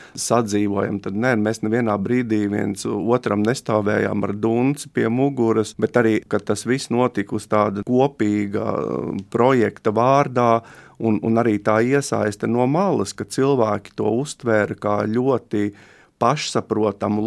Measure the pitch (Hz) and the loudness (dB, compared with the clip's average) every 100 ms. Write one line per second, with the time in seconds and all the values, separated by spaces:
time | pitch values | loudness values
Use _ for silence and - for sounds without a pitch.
0 | - - - 117 110 104 104 98 110 101 | -18 -12 0 0 2 0 0 -2 -2 -4
1 | 98 98 127 113 107 110 107 117 117 104 | -6 -2 0 0 0 -2 -2 0 0 -2
2 | 98 123 120 107 101 104 107 98 113 104 | 0 0 0 0 0 -2 -2 -4 -4 -2
3 | 101 123 113 104 107 127 - 107 104 107 | 0 0 2 0 0 -2 0 0 2 0
4 | 104 101 101 101 113 117 131 143 - - | 0 -2 -4 -2 -2 2 0 -2 -6 -2
5 | 113 120 139 135 113 110 107 - 107 120 | 0 0 0 2 2 2 -2 -2 0 2
6 | 113 107 - 107 - 107 110 131 - 117 | 4 2 0 -4 -2 -4 -2 -4 0 0
7 | 123 107 101 107 - 107 104 101 104 123 | 0 0 -4 -6 -2 0 0 -2 -2 2
8 | 139 - 104 104 101 104 107 - - 64 | 2 0 0 0 -2 -4 -4 -4 -4 -4
9 | - - 98 113 123 131 104 - 113 107 | -4 -6 -4 2 4 4 2 0 -2 2
10 | 123 139 139 123 120 113 113 - - - | 4 4 2 2 2 2 0 -18 -20 -6
11 | 113 104 113 113 120 104 107 107 120 139 | -2 0 0 2 2 2 2 2 2 0
12 | 135 110 107 104 113 120 127 156 196 127 | 0 -2 -2 -4 -2 0 0 0 0 0
13 | 98 - 107 - 135 135 107 104 - - | -4 -6 -8 -2 0 2 2 0 -6 -4
14 | 107 113 147 - 120 107 101 - 107 104 | -2 -2 -4 -6 0 0 0 -2 -2 -2
15 | 107 113 131 120 - 107 104 104 - - | 0 0 0 -2 -2 -4 -4 -6 -20 -20
16 | _ _ 117 151 - 120 - 107 107 98 | _ _ 0 0 -2 -4 -2 0 0 -2
17 | 104 104 | -2 -2